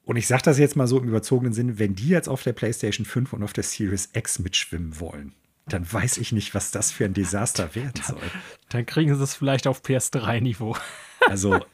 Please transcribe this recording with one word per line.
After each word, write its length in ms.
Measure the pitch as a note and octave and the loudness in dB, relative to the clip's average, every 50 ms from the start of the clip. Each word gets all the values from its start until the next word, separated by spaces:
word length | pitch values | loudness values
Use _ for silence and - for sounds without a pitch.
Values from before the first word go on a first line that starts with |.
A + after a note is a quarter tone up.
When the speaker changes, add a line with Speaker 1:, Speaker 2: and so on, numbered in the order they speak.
| _ | _
Speaker 1:
Und 120 | - A#2+ | -2 -2
ich 100 | A#2 G#2 | 0 2
sag 160 | - A#2+ B2+ - | 4 4 4 6
das 160 | F3 D3 C3 | 6 6 8
jetzt 180 | D3 C#3 - | 6 6 6
mal 100 | D3 C3 | 4 2
so 120 | A#2+ B2 C3+ | 4 4 2
im 100 | B2+ A#2+ | 2 2
überzogenen 440 | A2 A2+ G#2+ - C3+ B2+ B2 B2 A2 | 0 0 2 2 2 2 2 2 0
Sinne, 240 | A2 A#2+ B2 A#2 G2+ | 0 0 -2 0 0
wenn 160 | A2 G2+ G2 | 0 0 0
die 140 | F#2 G#2+ D3+ | 0 2 2
jetzt 200 | F#3 E3 - - | 2 2 2 0
auf 140 | C3+ B2+ - | -4 -2 -2
der 100 | C3 A2+ | -2 -2
PlayStation 540 | - - A2 A#2+ - - G#2+ G2+ - A2 | 0 -2 -2 -2 0 -2 -2 -2 -2 -4
fünf 260 | - - B2 B2+ - - | -2 -2 -2 -2 -2 -2
und 100 | - G#2 | -4 -4
auf 100 | G2+ - | -4 -2
der 120 | - G2 | -4 -4
Series 460 | - - - A2 F#2+ F#2+ G2 - - - | -4 -2 -2 0 0 0 -2 -4 -4 -4
X 260 | G#2+ - - - - | -4 -2 -2 -4 -4
mitschwimmen 600 | F#2 F2 - - - - - E2 E2+ D#2+ D#2 D2+ | -4 -2 -2 -2 -2 -2 -6 -6 -6 -6 -8 -8
wollen, 320 | E2+ D#2+ - D2 D2 C#2+ - _ _ _ _ _ _ | -10 -10 -10 -12 -14 -16 -18 _ _ _ _ _ _
dann 240 | - A#2 F2+ F2 E2+ | -4 -4 -4 -4 -2
weiß 280 | - G#2 F#2+ B2 - - | -2 -2 0 0 -2 -2
ich 140 | A#2+ - A#2+ | -2 -2 -2
nicht, 220 | G#2 G2 - - | -2 -2 -2 -2
was 160 | G2+ - - | -4 -4 -2
das 200 | - G2 G#2 - - | -4 -2 -2 -2 0
für 120 | - A#2 | 0 -2
ein 80 | G2+ F#2+ | 0 0
Desaster 600 | G2 G2 F2 G2 G2+ G#2+ - - - F#2 E2 - | 0 -2 0 0 -2 -2 -2 -2 -2 -2 -4 -4
werden 180 | A2+ B2+ C#3+ A#2+ | -6 -6 -6 -8
Speaker 2:
Dann, 220 | - - - - | -8 -8 -8 -8
Speaker 1:
soll. 140 | - - E2+ - F#3 - - - - _ - | -8 -8 -10 -10 -10 -14 -16 -20 -20 _ -6
Speaker 2:
dann 160 | - A#2+ A#2+ | -4 -4 -2
kriegen 280 | - - D#3 E3 D3+ C#3+ | -2 2 2 4 4 4
sie 80 | C#3 C#3 | 2 2
es 120 | C3+ - | 0 -2
vielleicht 320 | - C#3+ C#3 C3+ B2+ - | -2 0 2 2 2 2
auf 160 | C#3 B2+ - - | 2 0 0 0
P 120 | - C3 | 0 0
S 160 | B2+ - - | 0 0 0
drei 300 | - C#3+ A2 - A#2+ A#2 | -2 -2 0 0 0 2
Niveau. 360 | G#2+ B2 A2+ - A#2 G#2+ A#2+ - - | 2 0 0 -2 -2 -4 -4 -4 -8
<laughs> 40 | - - - - - - - B4+ | -12 -14 -16 -18 -10 -2 2 2
Speaker 1:
Also, 380 | A#4+ - - F#2+ G#2 A#4+ - - - | 2 2 2 2 4 4 2 2 -2